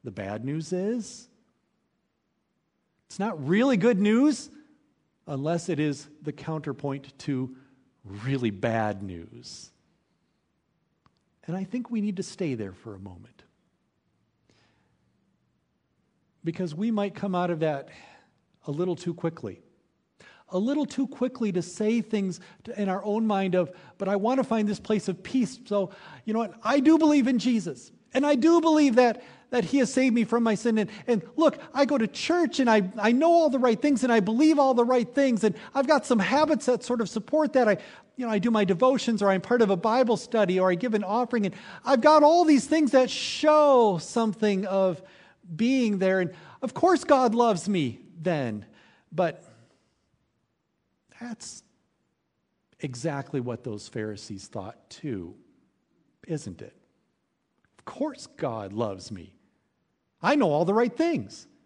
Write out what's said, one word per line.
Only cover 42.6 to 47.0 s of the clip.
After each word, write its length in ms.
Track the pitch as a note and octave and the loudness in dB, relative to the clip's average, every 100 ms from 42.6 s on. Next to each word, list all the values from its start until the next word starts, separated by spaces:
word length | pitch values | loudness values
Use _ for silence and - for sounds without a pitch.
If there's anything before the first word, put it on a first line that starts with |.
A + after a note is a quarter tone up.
| - | 4
things 240 | D#4+ C#4+ | 2 4
that 180 | B3+ B3+ | 4 2
show 880 | - - - D4+ D4+ D4 C4 A3 F3 | -2 -8 0 4 6 6 6 4 2
something 680 | - - A3+ G3 G#3+ G3 G3 | -4 -2 -2 0 0 0 -2
of 340 | G3 F#3+ E3+ - - - _ F3+ D#3 | 0 0 -2 -10 -20 -20 _ -16 -2
being 420 | A#3 C4+ A#3 G3+ | 0 2 0 0
there. 220 | F#3+ F#3+ | 0 0
And 120 | F3+ - - - | -2 -6 -20 -10
of 140 | C4 | -10
course 300 | - F4 E4+ | 0 2 2